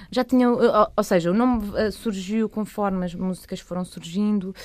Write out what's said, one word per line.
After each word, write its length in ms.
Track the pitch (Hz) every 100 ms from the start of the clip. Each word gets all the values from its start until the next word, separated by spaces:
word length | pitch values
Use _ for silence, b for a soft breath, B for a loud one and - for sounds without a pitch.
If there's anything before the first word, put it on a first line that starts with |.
| B
já 120 | 233
tinha, 240 | 247 254 247
ou, 360 | 240 233 208 214 -
ou 80 |
seja, 280 | 208 185 170
o 20 |
nome, 380 | 202 247 240 202 -
eh, 140 | 214
surgiu 580 | 190 233 196 185 220 214
conforme 580 | 220 208 - 202 190 180
as 100 | 175
músicas 440 | 185 180 - 190
foram 240 | - 175
surgindo, 720 | 180 - 165 175 208 208 185 196